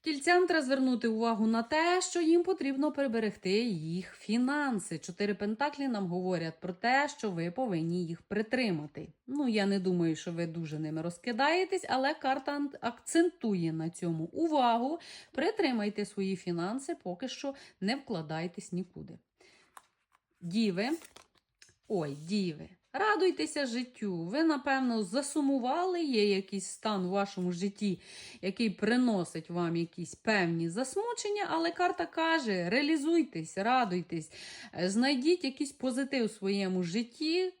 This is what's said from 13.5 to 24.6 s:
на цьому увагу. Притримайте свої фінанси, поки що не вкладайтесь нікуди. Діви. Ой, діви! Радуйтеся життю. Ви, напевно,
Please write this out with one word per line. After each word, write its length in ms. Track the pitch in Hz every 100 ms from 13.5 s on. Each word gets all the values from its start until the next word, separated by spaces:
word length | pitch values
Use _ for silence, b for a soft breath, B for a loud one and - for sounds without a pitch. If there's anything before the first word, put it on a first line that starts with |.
| 190 165
на 180 | 160 160
цьому 340 | - 170 160
увагу. 760 | 165 - 330 302 247 233 254 330 B B B
Притримайте 720 | - 330 440 330 233 208 208
свої 320 | 208 - 190 190
фінанси, 580 | - 170 180 247 269 339
поки 260 | - 175 262
що 260 | - 277 277 B B
не 160 | 190 269
вкладайтесь 760 | 285 185 156 160 175 175 -
нікуди. 460 | 175 185 - 143 - _ _ B B B B _ _ _ _ _ _
Діви. 500 | 175 196 220 180 226 339 - - - _ _ _ - _ _
Ой, 260 | 202 147
діви! 540 | 143 160 208 185 151 160 - _ 285
Радуйтеся 720 | 427 415 370 - 311 294 269
життю. 500 | 233 247 - 208 175
Ви, 280 | 165 262
напевно, 580 | 330 285